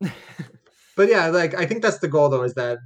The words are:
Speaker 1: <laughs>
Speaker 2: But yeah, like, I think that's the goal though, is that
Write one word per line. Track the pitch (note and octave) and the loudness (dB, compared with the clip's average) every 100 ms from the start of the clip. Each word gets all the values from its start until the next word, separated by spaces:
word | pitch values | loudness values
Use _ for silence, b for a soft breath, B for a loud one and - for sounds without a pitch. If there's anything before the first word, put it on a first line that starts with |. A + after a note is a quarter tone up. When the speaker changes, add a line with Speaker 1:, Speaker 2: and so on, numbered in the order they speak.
Speaker 1:
<laughs> | F#3 - - - D#3 - _ _ _ - | -10 -10 -16 -18 -18 -20 _ _ _ 0
Speaker 2:
But | G3+ | 4
yeah, | G#3+ E3 | 4 2
like, | F3 E3+ F#3 | 0 0 -2
I | F3 | -4
think | A3 | -2
that's | A3 - | -2 -2
the | E3+ | -2
goal | D3+ D3 | 2 2
though, | C3+ | 2
is | B2 | -2
that | A#2+ A#2+ A#2+ | -4 -4 -6